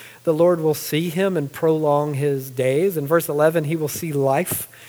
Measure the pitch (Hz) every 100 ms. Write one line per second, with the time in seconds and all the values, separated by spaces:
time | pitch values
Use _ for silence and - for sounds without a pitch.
0 | - - 170 156 170 170 156 147 - 151
1 | 175 160 196 175 139 - 165 156 156 147
2 | 147 135 147 139 131 127 127 139 196 165
3 | 143 165 160 147 156 165 147 165 151 -
4 | 165 143 135 139 185 - - -